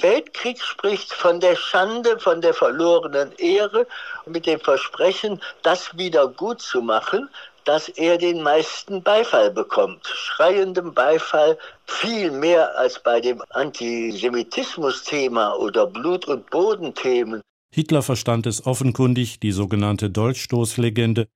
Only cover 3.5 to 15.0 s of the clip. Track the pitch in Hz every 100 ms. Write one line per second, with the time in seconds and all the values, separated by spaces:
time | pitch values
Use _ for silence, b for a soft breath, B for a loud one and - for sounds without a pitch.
3.5 | 196 208 220 240 B B B B 165 165
4.5 | 156 - 135 - - 180 190 214 190 B
5.5 | B 160 180 - 165 185 156 135 127 202
6.5 | 233 - 123 117 110 - 202 285 - B
7.5 | B - 151 165 151 165 170 175 170 151
8.5 | 156 156 - - 190 202 214 233 135 104
9.5 | 98 101 - 98 - - - - - 165
10.5 | 196 190 180 175 156 151 160 - 160 151
11.5 | 160 B B - - 208 226 175 135 160
12.5 | 170 156 - 127 - 120 117 123 117 -
13.5 | 127 143 - 117 117 113 101 123 123 117
14.5 | - - - 139 -